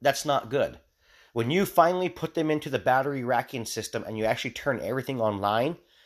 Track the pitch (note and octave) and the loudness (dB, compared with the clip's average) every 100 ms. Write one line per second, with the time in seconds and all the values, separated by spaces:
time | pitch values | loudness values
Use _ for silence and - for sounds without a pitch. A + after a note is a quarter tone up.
0 | C#3 C3 D3+ C#3 A2+ C3+ - - _ _ | 0 2 0 0 0 0 0 -4 _ _
1 | _ _ _ A#2+ A#2 F3 G3 - E3+ F3+ | _ _ _ -4 0 2 4 6 4 4
2 | F3+ - D#3+ - D#3 D3+ D3+ C3 C3 C3 | -2 -4 -6 -2 0 0 -2 -2 2 2
3 | C3+ C#3 A#2+ B2 B2 C3 A2 - G#2+ A2+ | 2 -2 0 0 -2 -8 -6 -6 -6 -6
4 | G#2 A2 A2 B2+ B2+ - C#3+ A2+ F2+ C3 | -6 -2 0 0 -4 -4 -4 -2 -4 -4
5 | C3 C3 A2 G2+ G2+ A2 C#3 E3+ _ _ | -4 0 0 0 0 2 0 -2 _ _